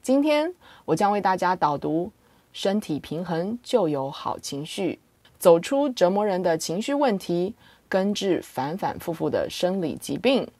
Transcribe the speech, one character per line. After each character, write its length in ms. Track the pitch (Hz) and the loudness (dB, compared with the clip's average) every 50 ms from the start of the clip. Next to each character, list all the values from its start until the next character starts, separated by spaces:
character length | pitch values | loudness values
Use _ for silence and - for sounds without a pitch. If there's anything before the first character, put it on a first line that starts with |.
今 220 | _ - 254 277 285 | _ 2 2 4 4
天 320 | 311 294 294 302 339 359 _ - - - - _ | 4 2 2 2 -2 -4 _ -18 -20 -20 -20 _
我 100 | - 160 | -2 0
将 160 | 165 208 196 | 2 2 2
为 100 | 208 208 | 2 2
大 160 | 190 196 190 | 2 0 0
家 200 | 180 185 180 185 | 2 2 0 0
导 200 | 175 - 147 147 | 2 0 0 0
读 300 | 139 - 147 151 160 175 208 - _ _ _ _ _ _ _ _ | 0 -2 -2 -2 -2 -2 -4 -8 _ _ _ _ _ _ _ _
《身 260 | - - 196 196 214 | -4 -2 0 0 0
体 220 | 208 - 160 139 | 0 -2 -6 -6
平 240 | - - 151 156 180 | -4 -6 -8 -6 -4
衡 340 | 170 170 160 170 196 226 240 _ | -4 -2 -2 -2 -4 -6 -8 _
就 240 | - - 240 196 160 | 0 2 2 4 4
有 200 | 151 139 135 135 | 2 0 -2 -4
好 300 | - - - - - - | -6 -6 -6 -6 -6 -6
情 260 | - - 143 139 147 | -8 -10 -8 -8 -8
绪》， 360 | 156 - - 196 165 - - _ _ _ _ _ - _ _ | -8 -6 -4 -4 -4 -4 -6 _ _ _ _ _ -20 _ _
走 180 | - 185 170 170 | 6 8 8 8
出 300 | 175 - 277 277 285 294 | 6 0 0 0 0 0
折 200 | 254 - 185 175 | 2 2 2 2
磨 160 | 190 196 208 | 4 2 0
人 160 | 214 190 180 | 0 0 0
的 160 | 185 180 165 | 2 0 0
情 240 | 160 - - 160 185 | 0 -2 -4 -4 -4
绪 140 | 226 - 277 | -2 -2 0
问 240 | 285 294 269 214 185 | 2 2 2 2 0
题， 340 | - - 175 175 180 190 220 _ - - - _ _ _ | -2 -2 -2 0 0 -2 -4 _ -20 -20 -20 _ _ _
根 260 | - 190 190 202 208 | 0 0 2 2 -2
治 260 | - - 196 170 - - | -2 0 0 0 0 -2
反 340 | - - - 131 143 160 196 | -6 -6 -6 -4 -4 -4 -4
反 180 | - 151 - - | -4 -4 -4 -4
复 120 | - - 165 | -6 -6 -6
复 160 | 165 160 151 | -2 -2 -2
的 220 | 123 101 76 - | 0 0 -2 -2
生 320 | - - - 180 185 196 175 | -4 -2 -2 0 0 0 -2
理 140 | 151 - | -4 -4
疾 200 | - - - 139 | -6 -6 -6 -6
病 300 | 156 185 240 277 240 170 - - _ | 0 2 2 2 2 0 -4 -10 _